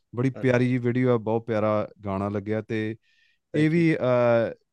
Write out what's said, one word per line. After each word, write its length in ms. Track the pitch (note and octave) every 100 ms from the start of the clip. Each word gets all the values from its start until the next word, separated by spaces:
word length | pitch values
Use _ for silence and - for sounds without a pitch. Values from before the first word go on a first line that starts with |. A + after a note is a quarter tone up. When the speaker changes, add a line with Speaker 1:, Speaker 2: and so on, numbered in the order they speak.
| _ A2+
Speaker 1:
ਬੜੀ 140 | C3
Speaker 2:
ਹਾਂਜੀ। 200 | B2 B2+
Speaker 1:
ਪਿਆਰੀ 160 | B2 B2+
ਜਿਹੀ 100 | B2+
ਵੀਡੀਓ 360 | A#2+ B2 B2+
ਆ, 40 | A#2+
ਬਹੁਤ 280 | G#2+ A2+ A2+
ਪਿਆਰਾ 440 | G#2+ G#2+ G#2+ G#2 - G2+
ਗਾਣਾ 240 | F#2+ G2+
ਲੱਗਿਆ। 320 | G2+ G2+ G#2+
ਤੇ 280 | G#2+ A2 G#2+
ਇਹ 60 | A2+
Speaker 2:
Thank 680 | _ _ _ _ _ D3+
you। 80 | D#3
Speaker 1:
ਵੀ, 240 | E3+ E3 D#3+
ਅਹ, 580 | B2 B2 A#2+ A#2 G#2+ - _